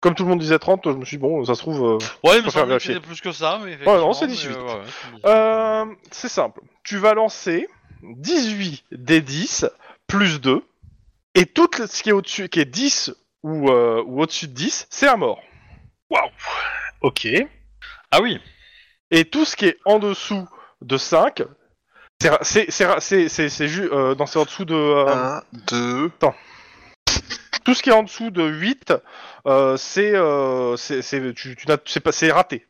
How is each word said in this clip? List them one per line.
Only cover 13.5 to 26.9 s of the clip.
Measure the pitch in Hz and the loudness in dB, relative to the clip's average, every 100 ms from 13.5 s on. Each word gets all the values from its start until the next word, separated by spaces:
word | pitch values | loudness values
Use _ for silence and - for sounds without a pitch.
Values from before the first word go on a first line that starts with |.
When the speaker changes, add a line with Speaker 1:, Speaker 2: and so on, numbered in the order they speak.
| 156 139 | -2 4
Speaker 1:
euh, | 123 120 113 117 | 4 4 0 -4
ou | 127 | -2
au-dessus | 160 - 160 | -2 -4 -10
de | |
dix, | 127 190 - - | -8 -6 -6 -10
c'est | - 277 | 0 2
un | 247 | 4
mort. | 139 101 - _ _ - - _ _ | 0 -4 -10 _ _ -20 -20 _ _
Speaker 3:
Waouh. | - - _ - - - - - - | -2 -2 _ -10 -8 -8 -10 -12 -4
Ok. | 139 - 110 170 285 _ _ _ - - _ | -4 -2 -2 -2 -2 _ _ _ -20 -20 _
Speaker 2:
Ah | 147 | 2
oui. | 233 165 - _ _ _ _ _ _ | 2 -4 -10 _ _ _ _ _ _
Speaker 1:
Et | 165 | 2
tout | 160 285 311 | 2 0 -2
ce | - | 2
qui | 196 | 0
est | - - | 0 2
en | 214 | 2
dessous | 208 196 - 214 - - - _ | 2 -4 -6 -8 -8 -18 -20 _
de | 123 135 | -4 -4
cinq, | - 165 165 - - - _ _ _ _ _ _ | 2 4 2 0 -10 -10 _ _ _ _ _ _
c'est | 165 | 2
ra-, | 151 | 2
c'est, | - 214 190 | 2 0 0
c'est | - 185 | 2 2
ra-, | 170 | 2
c'est, | - 196 165 | 2 2 2
c'est, | - 151 | 0 -4
c'est | - 147 | -2 -4
ju-, | 165 196 | -2 -2
euh, | 139 131 135 | 0 0 0
non, | 143 | 0
c'est | 160 | 0
en | |
dessous | 147 - 185 | 0 -2 -4
de, | 156 | 0
euh, | 147 147 139 | 2 4 4
Speaker 4:
Un, | 139 127 147 - 117 - | 2 0 -6 -12 -12 -6
deux. | 120 120 123 160 | -4 -2 -2 -4
Speaker 1:
Attends. | - 151 - - - - - - | 0 0 0 -16 -20 -20 -20 -20